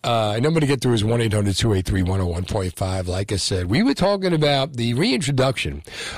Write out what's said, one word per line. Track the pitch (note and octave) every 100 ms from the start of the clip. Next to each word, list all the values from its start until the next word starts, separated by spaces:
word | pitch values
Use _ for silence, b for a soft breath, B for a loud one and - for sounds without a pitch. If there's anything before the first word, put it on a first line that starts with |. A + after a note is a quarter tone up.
Uh, | - A#2 G#2+ G#2+
number | C#3+ E3
to | C#3+
get | C#3
through | B2+
is | A#2
one | G#2 A#2+
eight | A2+
hundred | G#2+ G2+ F#2+
two | A2+
eight | F#2+ F2+
three | G2
one | F2+ F#2+
oh | F2+
one | E2+
point | F#2 G#2+ F#2 -
five. | F#2+ F#2+ F2+
Like | F2+ G2+
I | G2
said, | - F#2+ F2+
we | B2+
were | B3
talking | C#4 F#3 G3+ F#3
about | E3 D3 C#3+ C3+
the | B2 A#2
reintroduction | A#2+ G#3 B3+ C#3+ C3+ C3 - - D2 - B B